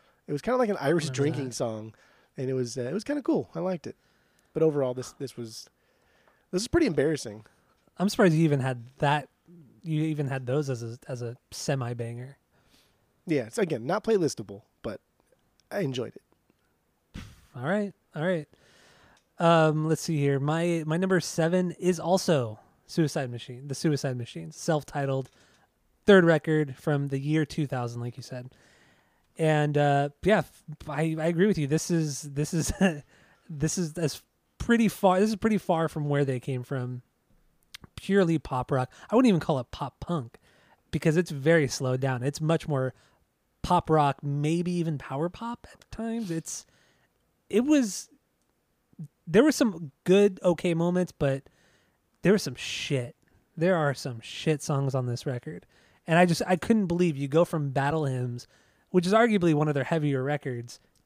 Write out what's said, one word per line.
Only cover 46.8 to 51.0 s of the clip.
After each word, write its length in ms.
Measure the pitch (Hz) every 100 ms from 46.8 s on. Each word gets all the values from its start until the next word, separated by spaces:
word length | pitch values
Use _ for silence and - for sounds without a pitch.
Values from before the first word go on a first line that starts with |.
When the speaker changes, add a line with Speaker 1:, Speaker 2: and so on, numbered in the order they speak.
| _ _ _ _ _ _ _
Speaker 2:
it 160 | 202 269
was, 440 | 294 220 - - _ _ _ _ _ _ _ _ - 151 _ -
there 160 | 175
were 80 | 302
some 400 | - 247 170 151 - -
good, 340 | 196 202 185
okay 300 | 180 165 180
moments, 380 | 165 175 180